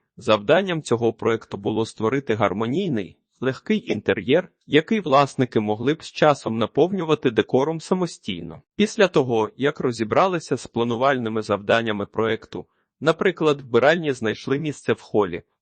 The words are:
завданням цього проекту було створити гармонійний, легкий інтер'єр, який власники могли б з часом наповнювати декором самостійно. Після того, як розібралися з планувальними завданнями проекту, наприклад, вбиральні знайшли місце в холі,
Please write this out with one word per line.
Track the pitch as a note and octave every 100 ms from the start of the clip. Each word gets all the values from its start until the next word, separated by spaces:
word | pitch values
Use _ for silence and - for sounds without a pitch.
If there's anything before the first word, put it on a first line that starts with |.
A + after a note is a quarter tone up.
| _ -
завданням | - G#2+ G#2 E3+ G3 E3
цього | - A#2 A#2
проекту | - A2 A2+ - G2+
було | G2+ A2 A2+
створити | - A2 C#3 C#3
гармонійний, | G#2+ G2+ F#2+ A2+ D3+ G3 A2+ F2 - _ _
легкий | B2 B2+ - G#3+ -
інтер'єр, | A2+ - G2+ F#2+ D#3 F3+ _ -
який | C#3+ - A3
власники | D3+ C3+ C#3 - B2+ A2+
могли | G#2+ G#2+ A#2+
б | D#3+
з | -
часом | - D#3 C#3 - A2+
наповнювати | A2 - F3 G3 D#3+ D3+ C3
декором | A2 - C3 D3 E3
самостійно. | - F#3 F3 - - F2 - D#2 _ -
Після | G#3 - F#3+
того, | E3 B2+ A2+ G#2+ -
як | C#3 -
розібралися | C3+ A2+ A2 B2 F#3+ E3+ - C3
з | -
планувальними | A#2 A#2+ A#2 C3+ C3 A2 A2
завданнями | G#2+ G2+ G2+ A2+ A2+ G#2 G2+
проекту, | - A2 A2 - F2+ - _ _ _
наприклад, | D3 D#3+ F#3+ - D#3 C#3+
вбиральні | C3 A#2 C3+ F3 D#3
знайшли | B2+ A2 G#2+ - C#3
місце | D#3 - -
в | A2+
холі, | - A2 F#2+ F2 - _